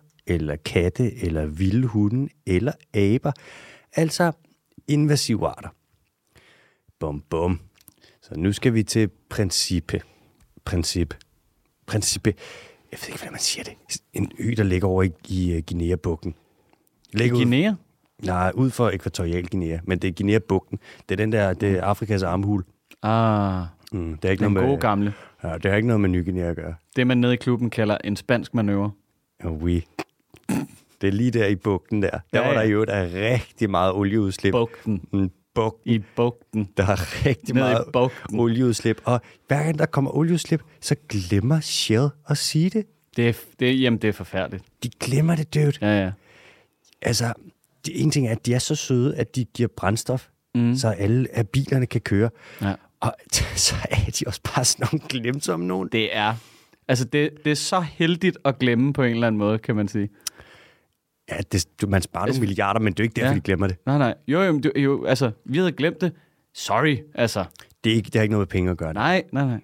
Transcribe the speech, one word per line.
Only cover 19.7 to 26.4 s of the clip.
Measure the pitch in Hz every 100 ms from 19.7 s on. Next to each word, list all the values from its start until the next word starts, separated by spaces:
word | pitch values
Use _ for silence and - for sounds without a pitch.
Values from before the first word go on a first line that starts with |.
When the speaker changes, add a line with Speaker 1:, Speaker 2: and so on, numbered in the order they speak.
| 82
Speaker 1:
Men | 90 90
det | 95
er |
Guinea-bugten. | 90 101 107 - 95 - - - - -
Det |
er | 95
den | 110
der, | 110 98
det | 90 101
er | 95
Afrikas | 90 101 107 101
armhul. | 90 92 98 101 - _ _ -
Speaker 2:
Ah. | 107 113 113 104 101 92 87 - -
Speaker 1:
Mm, | 98 82 78
det | 95
er |
ikke | 95 104
Speaker 2:
Den |
Speaker 1:
noget | 95 131
Speaker 2:
gode | 139
Speaker 1:
med, |
Speaker 2:
gamle. | 120 101 101 104 - _
Speaker 1:
ja, | 87 -
det | 98
har | 101
ikke | 117
noget | 110
med | 98
Ny | 90 87
Guinea | 90